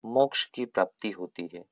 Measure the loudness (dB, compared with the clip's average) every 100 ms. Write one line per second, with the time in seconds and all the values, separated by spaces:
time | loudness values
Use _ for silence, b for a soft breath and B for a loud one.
0 | 0 4 4 2 -6 -6 -4 0 0 _
1 | -6 -6 -10 -8 -10 -10 -18